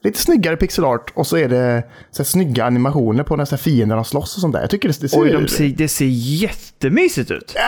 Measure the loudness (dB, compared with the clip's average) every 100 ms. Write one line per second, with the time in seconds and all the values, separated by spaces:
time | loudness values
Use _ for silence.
0 | -4 -2 2 2 2 0 0 2 2 0
1 | -4 -6 0 2 2 2 2 0 -2 -14
2 | -20 -8 -2 0 2 0 2 2 2 0
3 | 0 0 0 -2 -2 -2 0 2 2 0
4 | -2 -4 -6 -4 -2 -2 -2 -2 -2 -2
5 | 0 2 4 2 0 0 -2 0 -4 0
6 | 0 0 -2 -2 -4 -6 -16 _ 0 2
7 | 2 0 -4 -6 -8 -4